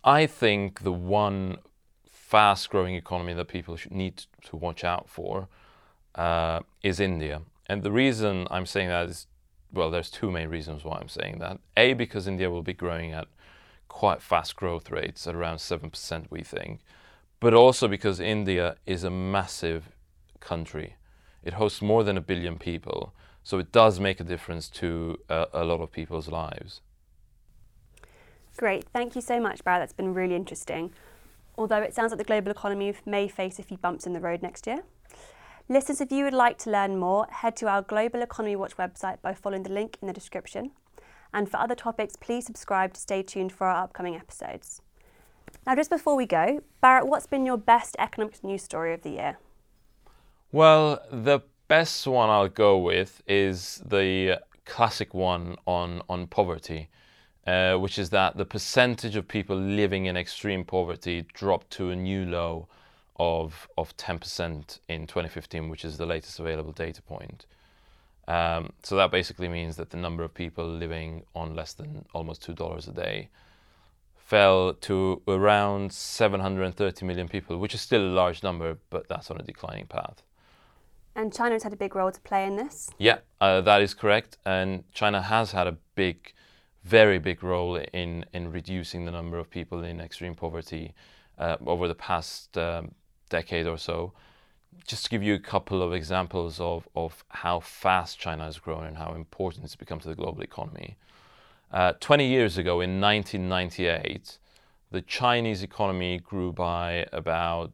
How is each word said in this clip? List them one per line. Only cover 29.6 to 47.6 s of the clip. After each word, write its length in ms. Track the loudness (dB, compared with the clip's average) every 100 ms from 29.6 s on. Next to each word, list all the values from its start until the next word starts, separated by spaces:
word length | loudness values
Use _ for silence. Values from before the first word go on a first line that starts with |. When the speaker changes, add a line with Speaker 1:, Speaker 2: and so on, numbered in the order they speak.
Speaker 2:
Bharat. 160 | 0 0
That's 140 | 0
been 200 | -4 -4
really 220 | -2 0
interesting. 560 | -2 -4 -12 -6 -6 -6 -12 -20 -20 -20 -20 -18 -6
Although 240 | 0 0
it 140 | 0
sounds 160 | 0 -2
like 60 | -2
the 80 |
global 260 | 0 0 0
economy 380 | -4 -4 -2 -4
f-, 180 | -6 -4
may 200 | -2 -2
face 300 | -4 -6 -8
a 60 |
few 140 | -14 -4
bumps 280 | -4 -4
in 80 | -6
the 60 | -4
road 220 | -4 -4
next 260 | -6 -8 -8
year. 160 | -8 -8 _ _ -20 -20 -20 -20 -20 2
Listeners, 340 | 2 2 -4
if 100 | -2
you 140 | 0
would 80 | 2
like 240 | 4 4 2
to 100 | -2
learn 280 | 0 0 0
more, 280 | 2 0 0
head 240 | -2 -4 -2
to 100 | 0
our 140 | 0
Global 400 | 0 0 0 -2
Economy 340 | -6 -4 -4
Watch 200 | -4 -6
website 460 | -6 -8 -6 -8 -6
by 120 | -8
following 300 | -6 -6 -6
the 80 | -6
link 260 | -6 -6 -8
in 60 | -10
the 60 |
description. 580 | -10 -10 -12 -10 -10 -10 _ _ -20 -20 -20 _
And 160 | -4 -2
for 100 | -2
other 180 | -2
topics, 400 | -2 -4 -4 -6
please 320 | -8 -6 -6 -6
subscribe 480 | -14 -2 0 0
to 40 | -4
stay 220 | -6 -4
tuned 300 | -4 -6 -6
for 160 | -2 0
our 160 | 0
upcoming 320 | -2 -6 -6
episodes. 680 | -8 -12 -14 -12 -12 -16 -20 _ _ _ _ _ _ -20 -10
Now, 100 | 0
just 160 | 2 2
before 240 | 2 2
we 100 | 2
go, 360 | 4 4 4 0 -6 _
Bharat, 240 | 8 8 6
what's 200 | 0 0
been 180 | 0
your 100 | 0
best 400 | 0